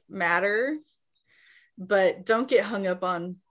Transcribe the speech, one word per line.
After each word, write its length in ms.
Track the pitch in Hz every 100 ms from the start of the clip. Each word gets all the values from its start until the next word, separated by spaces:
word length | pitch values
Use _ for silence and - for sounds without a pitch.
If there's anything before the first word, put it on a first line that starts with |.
| -
matter, 680 | 185 170 170 202 214 269 311 - _ _ _ _ _ _ _ _ -
but 480 | 185 202 185 - 185
don't 220 | 226 262
get 160 | 254
hung 240 | 208 208 190
up 160 | 185
on 340 | 185 175 175 180 _